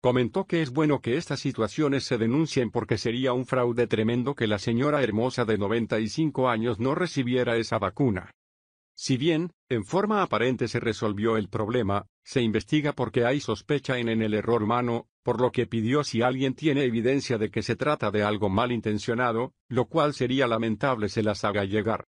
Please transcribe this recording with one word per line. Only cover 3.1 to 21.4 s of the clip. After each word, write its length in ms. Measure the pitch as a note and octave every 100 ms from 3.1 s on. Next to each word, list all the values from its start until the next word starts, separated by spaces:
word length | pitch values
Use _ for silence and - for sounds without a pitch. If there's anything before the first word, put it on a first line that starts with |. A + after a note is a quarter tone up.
| A#2+ C3
un 140 | B2 B2
fraude 400 | C3 A#2+ A#2+ A#2
tremendo 480 | G#2+ A2 A#2+ B2
que 120 | C#3+ A2
la 120 | G#2
señora 440 | - A#2 C#3+ D3
hermosa 440 | A#2+ G#2 B2+ B2 A2+
de 100 | G#2
noventa 420 | G2+ A#2 A2 A2
y 80 | A2
cinco 420 | - D#3+ C3 B2+
años 280 | A2+ A#2 G#2
no 160 | B2+
recibiera 640 | D#3+ F3+ C#3+ A#2+ B2+ A#2+ A#2
esa 220 | A2 A2+
vacuna. 520 | G2 - C3+ F#2 - _ _ _ _ _ _
Si 220 | - - B2+
bien, 340 | D#3 D#3+ E3+ _ _
en 160 | A#2+
forma 380 | G2 F3+ G#3 G#3+
aparente 460 | F3+ G#2+ B2 B2+ A#2
se 120 | A#2
resolvió 560 | A2+ G#2 A2 G2+ A2 A2
el 120 | F#2+
problema, 580 | - G#2 B2 G2+ G2+ - _
se 160 | - C3
investiga 520 | A#2 G#2+ - D#3 D3
porque 340 | C3+ A#2 B2 A#2+
hay 140 | C#3+
sospecha 580 | C3 G#2+ - C#3+ - B2+
en, 100 | A#2
en 140 | A2+
el 100 | A2
error 300 | G#2 G#2 A#2
humano, 440 | G#2+ A#2+ A#2+ A#2 - _
por 160 | - A2+
lo 120 | B2
que 140 | - A2+
pidió 360 | A2+ A2 D3
si 200 | C#3+ A2
alguien 320 | B2 C3 C3+
tiene 300 | B2+ D3+ C#3
evidencia 520 | C3 A#2 A#2 C#3 - A2+
de 140 | G#2+
que 120 | A2+
se 140 | G2+ A#2
trata 340 | C3+ D3+ G#2
de 120 | G#2
algo 260 | G#2 G#2 G2+
malintencionado, 1040 | F#2+ B2 A#2+ A2 G#2+ - A#2 B2 A2+ C3 _ _
lo 180 | A#2+ A#2+
cual 280 | D#3+ D3+
sería 320 | C#3 B2 C3 B2
lamentable 640 | A2+ A2+ G#2+ C#3+ A#2+ G#2
se 120 | -
las 220 | G#2+ G2+